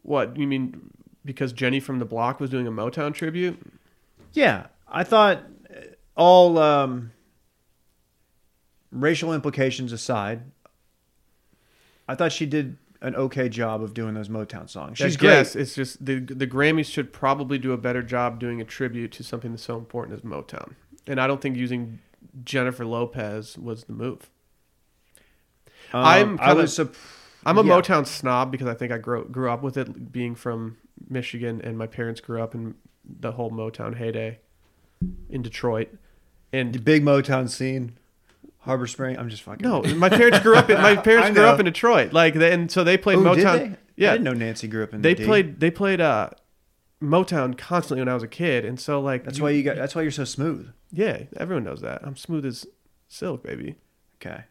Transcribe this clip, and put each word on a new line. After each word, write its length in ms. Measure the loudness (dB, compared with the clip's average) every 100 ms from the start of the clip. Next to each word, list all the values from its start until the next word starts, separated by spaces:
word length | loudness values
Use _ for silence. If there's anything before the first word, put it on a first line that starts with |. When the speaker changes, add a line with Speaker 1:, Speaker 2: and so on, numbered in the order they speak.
Speaker 1:
What, 340 | -2 -2 -2 -4
you 100 | -4
mean 440 | -4 -6 -10 -20 _ _ _ -14
because 260 | -8 -8
Jenny 280 | -4 -2 -2
from 200 | -4 -6
the 60 | -6
Block 340 | -2 -4 -4
was 100 | -6
doing 160 | -4 -6
a 40 |
Motown 420 | -6 -6 -4 -6
tribute? 460 | -6 -6 -4 -4 -6 -18 _ _ _ _ _ _
Speaker 2:
Yeah, 340 | 2 2 2 -8 _ _
I 160 | -6
thought, 400 | 2 6 6 4 -6 -20 -20
uh, 100 | -20 -20 -20 _ 4
all, 420 | 8 10 10 6
um, 540 | 4 4 2 -4 -10 _ _ _ _ _ _ _ _ _ _ _ _ _ _ _ _ _ _
racial 420 | -2 -2 0 -2
implications 580 | -4 -4 -2 -2 -2 -10
aside, 500 | -8 -6 -4 -4 -8 -14 _ _ _ _ _ _ _ _ _ _ _ _ _ _ _ -12
I 80 | -2
thought 160 | -2
she 140 | -2 -4
did 300 | -2 -4 -10 _ _
an 140 | -8 -4
okay 320 | -4 -2 -4
job 340 | -2 -4 -4
of 100 | -8
doing 200 | -8 -8
those 160 | -8 -8
Motown 400 | -10 -10 -14 -16
songs. 320 | -14 -14 -4
Speaker 1:
I 40 | -4
Speaker 2:
She's 120 | 4
Speaker 1:
guess 360 | 6 8 4
Speaker 2:
great. 80 | -4
Speaker 1:
it's 120 | -6 -6
just 280 | -8 -8
the, 160 | -6 -6
the 280 | -6 -8 -6
Grammys 380 | 0 0 0 -4
should 260 | -6 -8
probably 460 | -4 -2 -2 -4 -4
do 140 | -4
a 40 | -4
better 240 | -4 -6
job 380 | -4 -4 -4 -4
doing 220 | -8 -8
a 40 | -10
tribute 460 | -8 -8 -6 -12
to 100 | -14
something 280 | -14 -12 -10
that's 120 | -12
so 140 | -10 -12
important 400 | -10 -12 -10 -14
as 40 |
Motown. 520 | -12 -12 -12 -16 -16 -20 _ -20 -8
And 140 | -2
I 80 | -2
don't 140 | -2
think 160 | -4 -4
using 420 | -4 -4 -8 -14 _ _ -20 -20
Jennifer 420 | -6 -2 -2 -4 -6
Lopez 720 | -4 -6 -6 -8 -10 -12 -14
was 260 | -12 -12
the 100 | -12
move. 360 | -10 -10 -10 -18 _ _ _ _ _ _ _ _ _ _ _ _ _ _ _ -8
Speaker 2:
Um, 120 | 2 6
Speaker 1:
I'm 340 | 8 6 2
Speaker 2:
I 60 | 4
Speaker 1:
kinda, 140 | 6
Speaker 2:
was 140 | 4 0
sup-, 200 | -4 -6 -20 -20 -20 _ 2
Speaker 1:
I'm 120 | 4
a 60 |
Speaker 2:
yeah. 80 | 6
Speaker 1:
Motown 320 | 6 6 0 0
snob 460 | -4 0 0 0
because 160 | -4 -6
I 80 | -6
think 160 | -6
I 60 | -6
grew, 260 | -4 -6 -6
grew 240 | -4 -4
up 140 | -2
with 120 | -4 -6
it, 340 | -8 -10 -12
being 240 | -6 -6 -6
from 420 | -8 -8 -10 -14 _ -20 -10
Michigan, 500 | -8 -8 -8 -8 -8
and 140 | -8 -8
my 100 | -10
parents 340 | -8 -8 -8
grew 200 | -10 -8
up 120 | -6
in 220 | -8 -12 -14 _ _
the 280 | -20 -12 -10
whole 180 | -8 -8
Motown 460 | -6 -10 -10 -10 -8
heyday. 420 | -6 -6 -8 -12 _ _ _ _ _ _ -10 -8 -12
In 120 | -10
Detroit. 480 | -10 -6 -4 -4 -6 -12 _ _ _ _ _
And 200 | -4 -4
Speaker 2:
The 60 | -2
big 240 | 2 4
Motown 460 | 6 4 2 -2 -2
scene. 480 | -4 -4 -4 -8 -12 _ _ _ _ -20 _
Harbor 260 | -6 -4 -4
Spring. 320 | -6 -8 -6
I'm 120 | -10
just 120 | -12
fucking 240 | -16 -6 -2
Speaker 1:
No, 120 | 0
Speaker 2:
with 120 | 0
you. 40 | 2
Speaker 1:
my 140 | 4
parents 300 | 8 8 8
grew 160 | 8 8
up 140 | 8
in, 100 | 6
my 160 | 8 6
Speaker 2:
<laughs> 20 |
Speaker 1:
parents 320 | 6 6 6
Speaker 2:
I 40 |
Speaker 1:
grew 100 | 8
up 120 | 8 8
Speaker 2:
know. 40 |
Speaker 1:
in 40 | 2
Detroit. 480 | 2 4 4 4
Like, 220 | 4 4 6
they, 160 | 4
and 160 | 4 0
so 140 | 0
they 120 | 2 2
played 200 | 4 4
Speaker 2:
Oh, 160 | 6 6
did 100 | 6
Speaker 1:
Motown. 120 | 4
Speaker 2:
they? 80 | 0
I 120 | -10 _ 0
Speaker 1:
Yeah. 160 | 2
Speaker 2:
didn't 140 | 2 0
know 80 |
Nancy 340 | -2 -4 -6 -6
grew 160 | -6
up 100 | -6
in 80 | 0
Speaker 1:
They 120 | 2 2
Speaker 2:
the 80 |
D. 20 | 4
Speaker 1:
played, 340 | 2 2 0
they 120 | -2
played, 280 | 0 -2 2
uh, 280 | 2 2 -2 -10 _ _ _ _ _ _
Motown 560 | 0 2 2 -2 -2 -6
constantly 440 | -4 -4 -2 -4
when 60 | -2
I 40 |
was 80 | -4
a 60 | -6
kid, 360 | -4 -2 -2
and 160 | -2 -8
so, 220 | -4 -2
like, 220 | -2 -4
Speaker 2:
That's 160 | -6 -4
Speaker 1:
you 40 |
Speaker 2:
why 60 | 0
you 140 | 2
got, 140 | 0 -2
that's 180 | -4 -4
why 80 |
you're 80 | -4
so 140 | -4 -8
smooth. 440 | -4 -4 -4 -12 -20 _
Speaker 1:
Yeah, 320 | -4 -4 -4 -10 -10
everyone 260 | -6 -6
knows 180 | -6 -10
that. 200 | -10 -10
I'm 120 | -12 -14
smooth 300 | -8 -6 -6
as 220 | -10 -16 _ _ _ _
silk, 340 | -12 -10 -10
baby. 360 | -10 -12 -12 -14 _ _ _ _
Speaker 2:
Okay. 200 | -16 -16 -18